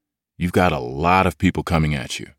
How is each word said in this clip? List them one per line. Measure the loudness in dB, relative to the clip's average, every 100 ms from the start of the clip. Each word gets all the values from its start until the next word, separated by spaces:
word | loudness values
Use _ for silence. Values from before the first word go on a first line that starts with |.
| _ _ _ -6
you've | -2
got | 2 2
a | 0
lot | -4 -2 2 4 2
of | 0
people | 0 0
coming | 0 0 0
at | -2 -6 -12
you. | -14